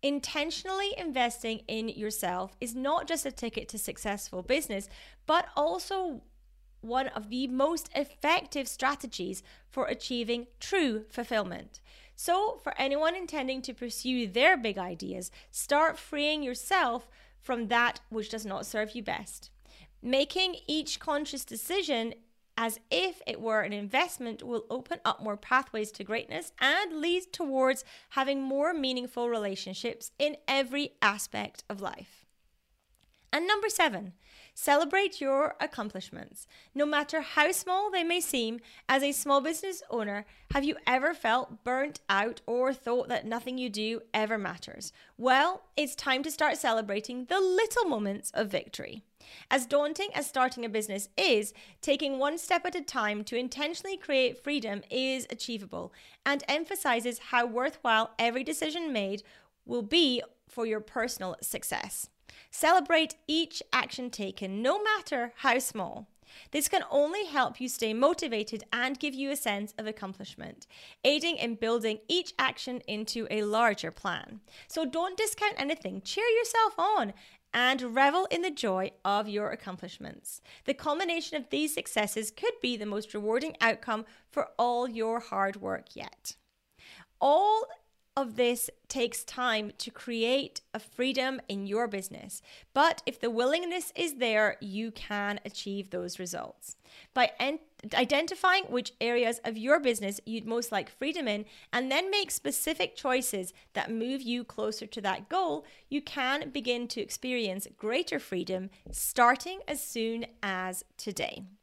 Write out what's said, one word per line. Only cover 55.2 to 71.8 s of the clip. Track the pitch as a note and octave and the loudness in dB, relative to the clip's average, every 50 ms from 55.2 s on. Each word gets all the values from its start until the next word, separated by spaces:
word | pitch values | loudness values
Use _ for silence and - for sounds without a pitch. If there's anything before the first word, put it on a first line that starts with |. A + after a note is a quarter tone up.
| A#3+ - | -4 -8
achievable | - A3+ - - A#3 G#3+ G3+ - - E3+ - - _ - - - - _ _ | -8 -10 -6 -6 -6 -8 -8 -8 -10 -10 -10 -10 _ -18 -20 -20 -20 _ _
and | C#4 C#4+ C#4+ - - | 0 0 0 2 0
emphasizes | C#4 D4+ E4 - G4+ - - C#4+ B3 A#3+ A#3 B3 A#3 - - - | 0 0 0 -2 -6 -2 0 2 2 2 0 -2 -4 -6 -8 0
how | - B3 A#3+ | 2 2 2
worthwhile | B3 A3 A#3+ B3+ D4 - - _ B3 A3+ A3 A3+ A3+ - - | 2 0 0 -2 -2 -4 -2 _ 4 6 6 4 2 0 0
every | A#3 A#3 A#3 B3+ C4 | 0 2 2 0 -2
decision | D#4 D#4 - - D#4 D4+ F4 E4+ D#4 C4+ | -2 -2 -2 -2 -2 -2 -2 -4 -2 -2
made | A3 G3+ G3 G3 G3+ - - - - _ _ _ _ _ | -2 -2 -2 -4 -6 -8 -14 -20 -20 _ _ _ _ _
will | - A#3 A#3+ | -4 -4 -4
be | A3 G#3 - E4+ E4+ C#4 B3 A#3+ - - _ _ _ | -2 4 6 6 6 6 4 2 -2 -6 _ _ _
for | _ - - A3+ | _ -6 -4 -2
your | A3+ A3 G#3+ | -2 -2 -2
personal | G#3+ - - B3+ A3+ B3 - - G3 F#3 F3+ - | -4 -6 -4 -2 -2 -2 -2 -6 -6 -6 -6 -6
success. | - - - - - - - - - F#3+ - - - - _ _ _ _ - - - _ | -6 -6 -6 -4 -4 -4 -4 -4 -4 -6 -6 -8 -8 -10 _ _ _ _ -20 -20 -20 _
Celebrate | - - - D#4 E4+ F#4 - - E4+ D#4+ D#4+ D#4 - _ _ | -4 2 6 8 8 8 6 6 4 4 4 2 -2 _ _
each | - D4+ D#4+ E4 D#4+ - - - _ - | 0 2 2 2 0 -4 -10 -6 _ 0
action | B3+ - - - - B3 B3 | 0 0 0 -6 -8 -8 -8
taken, | - - G#3 G3 F#3+ - G3+ F#3 F#3+ G3+ A3+ | -6 -6 -6 -6 -6 -6 -6 -6 -4 0 2
no | C4 E4 G#4 G#4 | 2 2 4 4
matter | A4 G#4+ G#4 F4 - - B3+ A#3+ A#3+ A#3 | 2 2 0 0 -2 -2 -2 -2 -4 -6
how | - - C4+ A#3 B3+ | 0 2 4 4 4
small. | C4 - - G#3+ F#3 - - - A3 _ _ _ _ - - - - - | 2 -2 -4 -4 -6 -6 -8 -12 -14 _ _ _ _ -20 -20 -20 -20 -2
This | - D4 D4+ - | -2 0 0 4
can | - F#4+ - - | 2 2 0 4
only | - C#4 D4 D4+ F4 G#4 G#4+ | 4 4 6 6 4 -2 -4
help | E4 D4 D4 B3 - A#3+ - | -2 2 2 2 2 0 -4
you | B3+ B3+ | -6 -6
stay | - - A3+ A3 G#3+ | -4 -2 -2 -2 2
motivated | A3+ C4 D4 F4 E4+ - D4 A3+ G#3+ G#3+ G#3+ - G#3+ - - - | 4 4 4 4 4 -2 -2 -2 -2 -2 -4 -6 -10 -6 -4 -2
and | A#3+ A#3+ C4 C#4 B3+ | 0 0 -2 -2 -2
give | - D4 C4+ | -4 -6 -4
you | C4 C#4 C4+ | -4 -4 -2
a | C#4+ | -2
sense | C#4+ - A#3 G#3 G3+ G#3 G#3 - - | -2 0 -2 -2 -2 -4 -8 -8 -8
of | A3 | -8
accomplishment, | G#3+ G#3+ - - F#3+ F#3+ F#3+ F#3+ - - - - - - - - _ - - - - - _ - | -8 -8 -8 -8 -10 -10 -10 -12 -14 -12 -14 -14 -14 -14 -16 -20 _ -20 -20 -20 -20 -20 _ 4
aiding | B3+ C#4+ D4+ D4+ E4+ E4+ | 4 4 6 2 0 0
in | - - A#3 A#3 | 0 -2 -4 -2
building | G#3+ A3+ A3+ A#3 A#3+ | -2 0 2 2 2